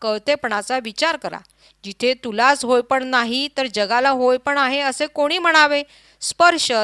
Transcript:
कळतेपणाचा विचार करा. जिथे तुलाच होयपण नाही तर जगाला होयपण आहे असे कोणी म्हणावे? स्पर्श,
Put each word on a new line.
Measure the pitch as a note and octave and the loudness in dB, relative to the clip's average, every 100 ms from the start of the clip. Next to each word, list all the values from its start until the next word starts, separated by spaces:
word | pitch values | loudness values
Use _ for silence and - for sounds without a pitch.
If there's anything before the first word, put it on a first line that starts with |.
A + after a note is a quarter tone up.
कळतेपणाचा | A3+ G#3+ A#3+ D4 A#3+ G3+ - C4 | -4 -4 -2 -2 -2 -4 -4 -6
विचार | A3+ - D#4+ D4+ | -6 -4 -2 -2
करा. | F3+ - - _ _ _ | -8 -12 -16 _ _ _
जिथे | G3+ F#3+ A#3+ B3+ | -18 -4 -2 -2
तुलाच | B3 G#3 B3+ C#4+ A#3+ | -4 2 2 2 2
होयपण | B3 A#3+ C4 | 0 2 -2
नाही | B3+ B3+ A#3 B3+ C#4+ - | 0 -2 0 -4 -4 -4
तर | C4 | -4
जगाला | G#3 G3+ A#3+ C4+ | -2 0 2 2
होयपण | C4 B3+ B3+ C#4+ C#4+ | 2 2 2 0 0
आहे | C4 C#4 | 0 0
असे | C#4 B3+ D4+ | -2 -2 -6
कोणी | - D4 F4 | -2 -2 0
म्हणावे? | E4+ D#4+ D4 D4 C#4+ _ _ _ | 2 4 4 2 -4 _ _ _
स्पर्श, | - - E4+ E4 - A3+ | -10 2 4 4 0 0